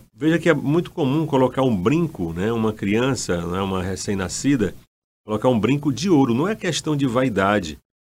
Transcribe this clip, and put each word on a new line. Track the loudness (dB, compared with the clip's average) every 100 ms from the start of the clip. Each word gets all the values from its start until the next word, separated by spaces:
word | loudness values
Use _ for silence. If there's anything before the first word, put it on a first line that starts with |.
| -12
veja | -2 0 2
que | 2
é |
muito | 0 2 0 -2
comum | -2 0 0 0
colocar | 2 2 2
um | 0
brinco, | 2 2 2 0 -4 -6
né, | -2 -2
uma | 0 -2
criança, | -2 0 0 0 -2 -4 -4 -2
né, | -4
uma | -2 -2
recém-nascida, | -4 -6 -6 -4 -4 -4 0 0 0 -4 _ _ _ _
colocar | -6 0 2
um | 2
brinco | 2 0 -2
de | -2 2
ouro. | 4 4
Não | 2 0
é |
questão | -2 -4 -4 -2
de | -2 0
vaidade, | 2 0 2 2 2 0 -10 _ _